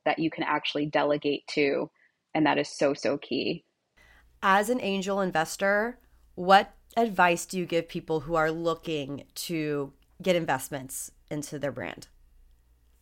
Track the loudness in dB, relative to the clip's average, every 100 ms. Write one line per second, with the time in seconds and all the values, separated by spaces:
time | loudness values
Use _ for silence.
0 | -2 0 -2 -2 -2 -2 -2 -4 0 0
1 | 2 0 0 -2 -4 0 2 0 -4 _
2 | _ _ _ 0 2 2 0 0 0 2
3 | -2 -2 -4 -4 -2 -6 _ _ _ _
4 | -20 -20 _ -4 2 2 2 -2 0 -2
5 | -2 0 0 0 -2 0 0 2 0 -6
6 | _ _ _ -4 8 8 6 -8 _ 0
7 | 0 4 4 4 -2 -6 0 -2 -2 -8
8 | -2 -4 0 0 2 0 -2 -2 -4 -6
9 | -6 -10 -12 -12 -6 -4 -2 -4 -6 -10
10 | _ -8 0 0 0 -4 -4 -10 -10 -12
11 | -12 _ -10 -8 -8 -6 -6 -6 -10 -10
12 | -16 _ -20 -20 -20 _ _ _ _ _